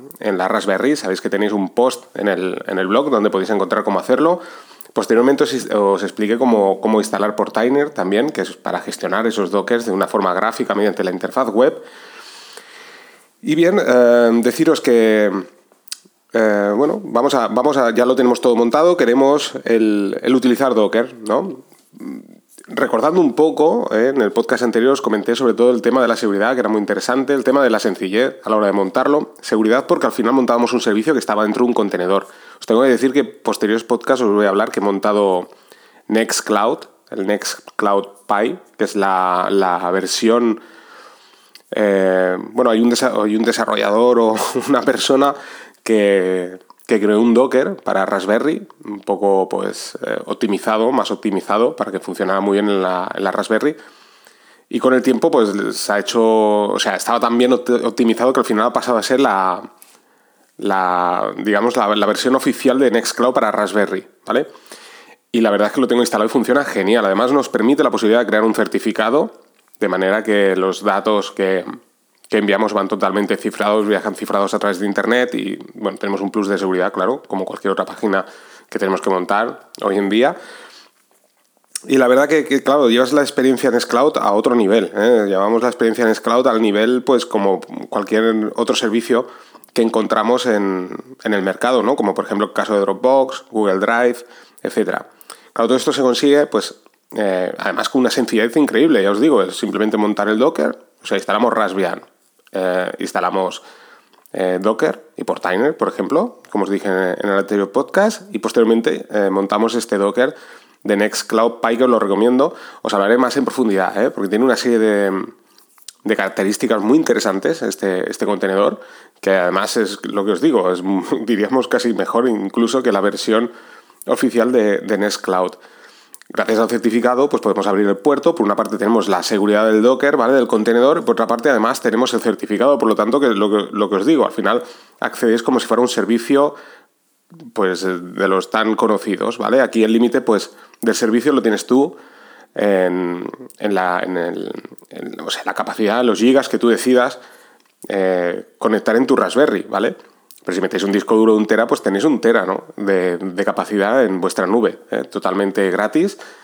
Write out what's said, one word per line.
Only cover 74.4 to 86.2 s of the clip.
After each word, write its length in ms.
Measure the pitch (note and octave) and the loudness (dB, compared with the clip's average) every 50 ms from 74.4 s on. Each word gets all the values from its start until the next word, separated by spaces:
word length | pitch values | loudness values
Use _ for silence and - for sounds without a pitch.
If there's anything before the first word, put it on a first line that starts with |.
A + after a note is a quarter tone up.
| G2+ F#2+ - | 0 0 -2
a 40 | G#2 | -2
través 200 | - G2+ F#2+ F2+ | -2 -2 -2 -2
de 80 | G#2 | -4
Internet 480 | G2+ G2 G2+ G2 G#2 A#2 B2 B2 B2 A#2+ | -2 -2 -2 0 0 0 0 0 -2 -4
y, 240 | A2+ G#2 G2 - - - - - | -6 -6 -6 -8 -10 -12 -18 -16
bueno, 240 | - G#2 G2 F#2+ - | -8 -8 -6 -6 -6
tenemos 220 | - G2+ G2 F#2 | -6 -6 -4 -4
un 100 | G2+ G2 | -4 -4
plus 180 | - G#2+ G2 F#2+ | -2 -2 -2 -2
de 100 | G2+ F2+ | -2 -2
seguridad, 340 | G2 F#2 F#2 F2+ F2+ F#2 - | -2 -2 0 0 -2 -2 -2
claro, 300 | F#2 F#2 G2+ C3 C#3+ - | -2 -2 -2 -2 -4 -6
como 180 | - - F#2+ F#2+ | -8 -6 -6 -6
cualquier 280 | - - - - G2+ F#2+ | -8 -8 -6 -4 -2 -2
otra 140 | - F#2+ | -2 -4
página 400 | - - - - G#2+ G2 F#2+ - - - - - - - - - _ | -6 -6 -4 -2 0 0 0 -2 -4 -14 -20 -20 -20 -20 -20 -20 _
que 100 | - - | -6 -4
tenemos 220 | G2+ F#2+ F#2+ F2+ | -2 -2 -2 -2
que 100 | - G2+ | -2 -2
montar 600 | F#2+ F2+ F2+ - G2 G#2 A#2 B2 C#3 - - _ - - - | -2 -2 -2 -2 -2 -2 -2 -2 -6 -12 -18 _ -14 -6 -4
hoy 140 | - F#2+ | -2 0
en 140 | G#2 G2+ F#2+ | 0 0 0
día. 260 | G2+ A2+ B2 D3+ F3 - - - - - - - - - - _ _ _ _ _ _ _ _ _ _ _ _ _ _ _ _ _ _ - - - | 2 2 2 2 0 -4 -12 -20 -20 -20 -20 -20 -20 -20 -20 _ _ _ _ _ _ _ _ _ _ _ _ _ _ _ _ _ _ -16 -6 -2
Y 80 | C3+ | 0
la 120 | C3 B2+ B2 | 2 4 4
verdad 200 | B2+ C3+ C#3+ C3+ | 4 4 4 2
que, 160 | D#3+ D#3 B2+ | 2 0 0
que, 180 | - C#3 C3+ - | 0 -2 -2 0
claro, 280 | D3+ C#3 D3 C#3 A#2 | 2 2 4 4 4
llevas 240 | A2+ A#2+ B2+ B2 C#3+ | 4 4 2 2 2
la 80 | D3 C#3+ | 0 0
experiencia 460 | - - - B2+ C3 C3 B2 - C3 | 0 -2 0 2 2 2 2 0 0
en 60 | A2+ | 0
Nextcloud 440 | A#2+ A#2 - A#2 A#2 C#3 D#3 D3+ - | 0 0 0 0 2 2 2 0 0
a 140 | - G#2+ G2+ | 0 2 0
otro 220 | G#2+ A#2 C3+ B2 | 2 2 2 2
nivel, 380 | A#2+ G#2+ F#2+ G#2+ A2+ F#2+ E2+ F#2+ | 2 2 4 2 2 2 0 -2
¿eh? 300 | G#2 G#2 A#2 B2 A2 G#2 | 0 2 2 4 2 2
Llevamos 360 | G2 F#2+ F#2 G2 G#2+ A2+ A2+ A#2+ | 0 0 0 0 2 0 0 0
la 60 | B2 | -2
experiencia 340 | A#2 - B2 A2+ A2 A#2+ A#2+ | -2 0 0 0 0 2 2
en 60 | A2 | 2
Nextcloud 380 | A2 - | 0 0